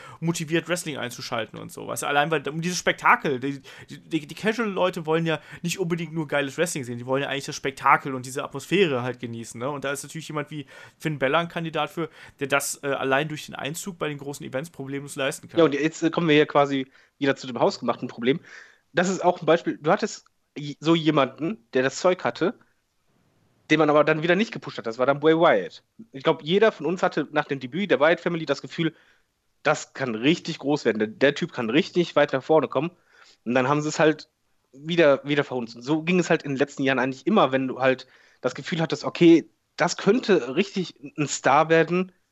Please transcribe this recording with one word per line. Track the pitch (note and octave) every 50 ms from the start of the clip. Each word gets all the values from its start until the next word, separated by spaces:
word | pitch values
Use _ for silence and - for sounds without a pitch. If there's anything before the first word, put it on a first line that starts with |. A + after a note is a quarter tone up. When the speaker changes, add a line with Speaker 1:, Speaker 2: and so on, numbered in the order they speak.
| - - A#2+ -
Speaker 1:
motiviert, | E3 E3+ E3 - E3 C#3+ E3 E3 E3 D#3+
Wrestling | F3 E3+ - D#3+ C3+ A2+
einzuschalten“ | A#2 B2 - - - - B2+ A2+ A2 - - G#2+
und | A2 A2
so, | - - G#2+
weißt | G#2+ A#2 A#2+
du, | D3+
allein | - C#3+ C#3+ D3 D#3+
weil, | D#3+ D3 C3+ C#3+
um | D3+ E3
dieses | E3 F3+ F3+
Spektakel, | - - F#3+ F3 - D3+ E3+ A3+ A#3+ - D#3+ C3 B2
die, | C3 C#3 C#3 C3+ - - - - - -
die, | C3+ D#3+
die, | - D#3+ E3 D#3 D3
die | C3 -
Casual-Leute | - F3+ G#3+ A3+ B3 A3+ G#3 F#3 F3+ F3+ F#3 - F#3 D#3
wollen | D#3+ D#3 E3 E3
ja | D#3+ D#3 D3+ - - - -
nicht | - F3 E3+ G3
unbedingt | F3+ E3 F3+ E3 E3+ D3+
nur | D#3+ E3 D3+ C3
geiles | D#3 C#3+ C#3+ C3+ C3 D3+
Wrestling | F3 F3 - D3+ A#2+
sehen, | A#2+ A#2+ A#2+
die | A#2+
wollen | B2+ C3 C#3
ja | C#3+ -
eigentlich | C3+ C#3 -
das | D3+ D3
Spektakel | - - C#3 C3+ - - C#3 D3+ D#3+ - D3 C3
und | B2+ B2+
diese | C3 B2+ C#3+ C#3
Atmosphäre | - - C#3 - - E3 G3+ F#3+ D#3 C3+ A#2+
halt | A#2+ B2+ A#2+ B2
genießen, | B2+ A#2 A#2 A#2 A2+ - - A#2
ne, | A#2+ C#3+
und | D3 C#3 C#3
da | C#3
ist | C#3+ -
natürlich | - C#3 - D#3+ D3 -
jemand | D3+ D3+ C#3+ -
wie | D#3 D3 C3+ - - - - - _ _
Finn | - D#3 D3+ C3
Balor | C3+ C3 D3 E3
ein | E3+ E3+
Kandidat | - F3 E3 D#3+ D3+ D#3 D3+ D3
für, | - E3+ D#3+ - - - - - - _
der | C#3+ C3+
das, | C#3 C#3+ - - - -
äh, | - C#3
allein | C3+ - - C3+ C3 C#3 D#3 D3+
durch | D3+ C#3 -
den | - -
Einzug | - - C#3 E3 - - G3+ F3 -
bei | D#3 D3+
den | D3 C#3
großen | C3+ C#3+ C#3+ - D#3
Events | B2+ B2+ C3 E3 -
problemlos | - - C3+ C3+ C#3 C#3 C#3+ C3+ -
leisten | C#3+ C3+ C#3+ E3 - - -
kann. | - E3
Speaker 2:
Ja, | D#3+
und | D3
jetzt, | C#3 C#3 D3 D#3 - -
äh, | E3+ D#3+
kommen | - F3 F3 D#3
wir | D3
hier | D3+ D3
quasi | - - D3 C#3+ C#3 C#3 C3+ B2+ - _ _ _ _ _
wieder | _ C#3 C3+ C3+
zu | - -
dem | C3 A#2 A#2
hausgemachten | D3+ G3 - - - A#2 A#2 - B2+ A#2+
Problem. | - - A#2 B2+ C#3 F3 - - - - - - _ _ _ _
Das | - E3+ F3 F#3+
ist | F#3 D#3 E3
auch | F3+ F3 -
ein | E3
Beispiel, | - E3 E3+ - E3 - -
du | C#3+ D#3
hattest | - - A3+ G3 - - _ _ _ _ _ _ _ C#3
j-, | D3+ C#3+ C#3 -
so | C#3+ D#3+ E3+
jemanden, | E3+ D3+ D#3 D3+ D3 C3+ B2 - - D3 E3+ A3 - _ _
der | - C3
das | B2+ C3+ -
Zeug | - - F3+ F3+ - -
hatte, | B2 - - D#3+ G3+ - - _ _ _ _ _ _ _ _ _ _ _ _ _ _ _ _ _ _ _ _ _ -
den | D#3 D3+
man | D#3 D3
aber | D3 D3+
dann | D3 D#3 D#3 D#3 D#3
wieder | E3+ F3
nicht | F#3+ A#3 -
gepusht | - - - C#3+ - -
hat. | - A#2
Das | A2+ B2+
war | B2+
dann | C3+ C#3 D3
Bray | D3 D#3+ E3
Wyatt. | E3 F3 D#3 B2 G2 F2+ D#2 - - _ _ _ - - -
Ich | - C3+ -
glaub, | D#3+ D3+ -
jeder | D3 D3+ F3+ G3+ A3+ G#3+
von | - - C#3+
uns | D#3 F#3 F3+ F#3+
hatte | F3 - E3+ C#3 -
nach | D3 D3+ C#3+
dem | - C#3+ C3+
Debüt | C3 B2 C3+ F#3 G#3 E3+
der | C#3 B2
Wyatt | D3 D#3+ F3 -
Family | - F3+ F3 E3 D#3
das | D3 C#3 -
Gefühl, | - C3 - - E3 D#3 - _ _ _ _ _ _ _ _ _ _ _ _ _
das | - D3 D3+ - - - _
kann | - C3+ B2 A2
richtig | G#2+ B2 D3 F3 - - E3 D#3+ -
groß | C3+ C#3 D3+ C#3+ -
werden. | A#2+ G#2+ A2
Der, | A2
der | A2 A2 - C3 C#3+ C#3+
Typ | - F3+ -
kann | - B2+ A#2 G#2+
richtig | A#2+ D#3 - - - F3+ E3+ - -
weit | D3 C#3+ -
nach | - C3
vorne | - - D#3+ D#3 C3
kommen. | - - C3 D#3 F3 - _ _ _ _ _ - - _ _ _
Und | A2+ B2
dann | C3 B2+ C3
haben | D3 D3+
sie | D3+ D#3
es | D3+ -
halt | D#3 D#3 D3+ D3+ - - _ _ _ _ _ _ _ _
wieder, | _ C3+ D3 D#3+ F3 E3 E3 C#3+ C#3 C3
wieder | - C#3+ D3 C#3+ C3+
verhunzt. | - B2+ B2 A#2 A2 -
Und | A#2
so | B2 C3+ D#3+ D#3
ging | D#3+ E3+ F#3 F3+
es | E3 -
halt | E3+ D#3
in | - D3+
den | C3+ B2+
letzten | C#3+ - - -
Jahren | C#3 C3+ C3+ B2
eigentlich | B2+ C3+ C3 - - E3+
immer, | A3+ G3 D#3 C3
wenn | C3 C3 C3+ B2+
du | A#2 B2+
halt | C3 C3 C3 C3 - - _ _ _ _ _ _
das | - B2 -
Gefühl | - C3+ - F#3 E3
hattest, | D#3+ - D3+ - -
okay, | E3+ - - F3 E3 E3+ D3 - - _ _ _ _ _
das | - D3+ - -
könnte | - - G3 A3 B3+ - - F#3 D3+ A#2 C3 C3
richtig | E3 G#3 - - G3 E3+ - - _ C#3+ C#3 -
ein | D#3 D3 C3+
Star | - - - C3+ C3+ D3+ D#3+ D#3
werden. | E3 E3 D#3+ D#3 F3 F3+ F#3 F#3 _ _ _ _